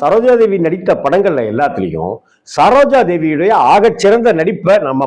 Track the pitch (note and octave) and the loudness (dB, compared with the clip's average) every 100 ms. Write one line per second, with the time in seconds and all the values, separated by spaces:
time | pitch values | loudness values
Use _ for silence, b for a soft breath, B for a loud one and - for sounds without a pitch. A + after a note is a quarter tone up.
0 | C#3+ G#3 B3 A#3+ A3 G3 D#3+ F#3 F#3+ C#3 | -2 0 2 2 2 0 -2 -4 -2 -2
1 | C#3 F3 F#3+ C#3+ A2 A2 C#3+ - F#2 D#2+ | 0 0 0 -2 -4 -2 -2 -2 -6 -6
2 | F2 A2 _ _ - - E3+ C4 C4 C4 | -8 -10 _ _ -10 0 2 4 2 2
3 | F#3 F3 D#3 D3+ F#3 G#3 B2+ F#3+ A3+ A3+ | 0 -2 -2 -2 0 2 2 4 2 2
4 | G3+ A#3 A#3 F3 D#3+ F#3+ D#3+ G3+ D3 C3+ | 0 2 2 0 -2 -2 0 0 0 -4